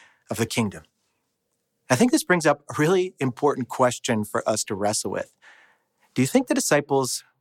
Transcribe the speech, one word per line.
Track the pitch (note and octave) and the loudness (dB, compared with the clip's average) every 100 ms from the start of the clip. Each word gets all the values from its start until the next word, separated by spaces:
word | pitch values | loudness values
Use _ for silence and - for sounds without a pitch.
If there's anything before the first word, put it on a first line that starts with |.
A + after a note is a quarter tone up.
| - _ - | -20 _ -10
of | A#2+ | -4
the | A#2 | -4
kingdom. | - A2 F#2 - _ _ _ _ _ _ _ _ _ - | -2 -2 -4 -16 _ _ _ _ _ _ _ _ _ -2
I | B2+ | 2
think | A#3+ | 4
this | D#4 | 2
brings | - F3+ D#3 | 2 2 2
up | C#3+ - | 0 -2
a | - | 0
really | D3+ F#3+ F#3 - | 2 2 0 -2
important | C3+ B2 D3 C3 A#2+ | -4 0 0 0 -4
question | - B2 - - A2+ | 0 0 0 -4 -4
for | G#2+ A#2 - | -2 -4 -2
us | - - | -2 -4
to | G2 | -4
wrestle | G#2 A2 G#2 | -2 -2 -4
with. | F#2 - _ - - _ _ _ _ _ | -6 -8 _ -20 -20 _ _ _ _ _
Do | - | -2
you | C3 | 2
think | B3+ C4 | 2 2
the | |
disciples | C#4+ - D3+ C#3+ C#3 C3 - - _ | 0 0 0 2 0 0 -4 -12 _